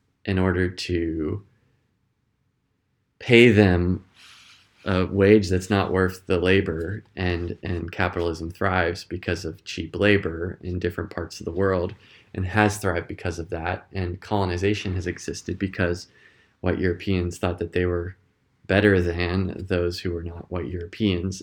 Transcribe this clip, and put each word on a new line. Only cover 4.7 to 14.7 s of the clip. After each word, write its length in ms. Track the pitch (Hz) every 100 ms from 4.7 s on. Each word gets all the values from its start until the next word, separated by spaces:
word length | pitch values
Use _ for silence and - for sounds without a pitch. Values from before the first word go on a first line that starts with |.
| _
a 220 | 98 92 92
wage 420 | 98 98 107 92
that's 220 | 92 -
not 220 | 101 92
worth 340 | 95 92 - -
the 120 | 90
labor, 640 | 90 98 87 80 85 107 - -
and, 400 | 90 87 87 -
and 280 | 92 87 82
capitalism 600 | - 90 87 85 82 85
thrives 520 | - 98 92 85 90
because 440 | - 90 92 87 85
of 180 | 80
cheap 320 | - - 82 90
labor 600 | 101 101 90 82 87 -
in 160 | 90 90
different 300 | 90 90 -
parts 320 | - 85 -
of 60 | -
the 60 |
world 420 | 85 98 92 87 - - - _
and 120 | 95 90
has 300 | 107 107 104
thrived 320 | 98 87 -
because 300 | 98 92 82
of 100 | 80
that. 380 | 82 85 95 -
And 260 | 95 87 87
colonization 720 | - 104 90 87 101